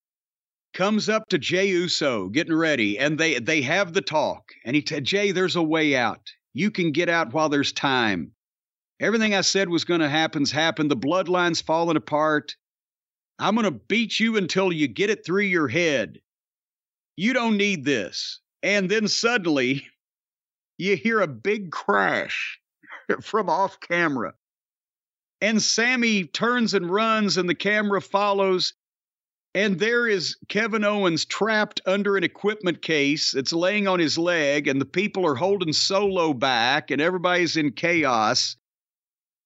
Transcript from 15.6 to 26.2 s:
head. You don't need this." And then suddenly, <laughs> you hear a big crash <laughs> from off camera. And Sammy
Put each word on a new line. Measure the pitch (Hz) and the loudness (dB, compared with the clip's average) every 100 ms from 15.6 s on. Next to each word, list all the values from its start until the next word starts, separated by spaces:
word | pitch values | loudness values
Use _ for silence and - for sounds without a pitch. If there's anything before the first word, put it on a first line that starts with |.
| 147 | 0
head. | 135 170 139 95 - _ _ _ _ _ _ _ _ _ - | 0 2 0 -2 -8 _ _ _ _ _ _ _ _ _ -4
You | 202 | 0
don't | 254 233 208 | 0 2 2
need | 202 185 131 | 2 0 0
this." | 131 87 - - - _ _ | 0 -2 -8 -10 -12 _ _
And | 170 202 185 | -2 0 2
then | 220 214 | 0 0
suddenly, | - 233 240 170 143 123 135 - _ _ _ _ | 0 0 0 0 2 2 -2 -6 _ _ _ _
<laughs> | _ _ _ _ - | _ _ _ _ -6
you | 180 190 | -2 0
hear | 226 226 | 0 0
a | 175 | -2
big | 120 190 220 185 | -4 -4 -4 -4
crash | - - 202 185 123 - - - - _ _ - | -10 -2 0 2 0 -4 -6 -8 -12 _ _ -20
<laughs> | - - - | -14 -6 -6
from | - 214 180 | -2 -2 0
off | 165 190 - | 0 -2 -4
camera. | - 175 170 131 92 - _ _ _ _ _ _ _ _ _ - | -4 0 0 -2 -6 -10 _ _ _ _ _ _ _ _ _ -4
And | 202 220 | 0 2
Sammy | - - 233 254 233 208 | 0 0 2 2 2 2